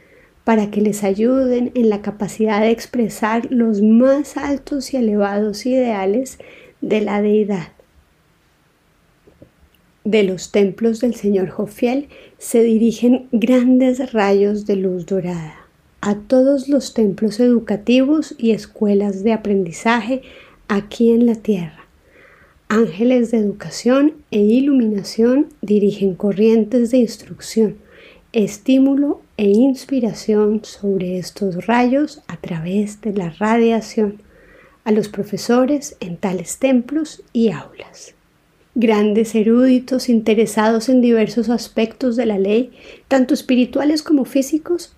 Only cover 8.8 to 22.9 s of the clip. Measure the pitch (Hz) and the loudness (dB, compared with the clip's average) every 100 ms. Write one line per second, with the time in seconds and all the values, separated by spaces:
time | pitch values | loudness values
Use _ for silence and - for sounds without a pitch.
8.8 | _ _ _ _ _ _ - _ _ _ | _ _ _ _ _ _ -20 _ _ _
9.8 | _ _ 214 214 190 180 - 208 196 - | _ _ -2 0 0 -2 -4 0 0 0
10.8 | 226 220 247 - 202 190 185 - 202 - | -2 -2 -4 -2 -2 0 -2 -6 -10 -4
11.8 | 240 269 285 - - _ - 233 233 220 | -2 -2 -6 -18 -20 _ -2 2 2 4
12.8 | 226 220 247 247 - 226 226 254 247 254 | 2 2 2 2 0 -2 2 2 4 4
13.8 | 254 254 262 220 202 202 202 208 208 196 | 2 0 -4 0 2 2 2 -2 -4 -2
14.8 | 190 180 165 190 175 175 156 - _ _ | -2 -4 -4 -4 -4 -8 -10 -18 _ _
15.8 | _ _ 202 208 - 262 262 285 262 277 | _ _ -4 -4 0 2 4 2 0 -2
16.8 | 240 - 208 180 214 208 247 233 226 202 | 0 0 0 0 -4 0 2 2 0 -4
17.8 | 233 247 262 311 - - 226 208 - - | 2 2 4 0 -2 -2 -2 -2 -6 -4
18.8 | 208 202 202 190 214 220 208 196 170 - | 0 2 0 -2 -2 -2 0 -2 -2 -4
19.8 | 233 233 214 262 - - - _ - 202 | -2 0 -2 -6 -8 -20 -20 _ -4 -4
20.8 | 202 - 233 233 240 220 214 190 165 - | -4 0 2 4 2 0 -2 -4 -4 -14
21.8 | _ _ _ _ - _ _ _ - 214 | _ _ _ _ -20 _ _ _ -4 0
22.8 | 202 | 0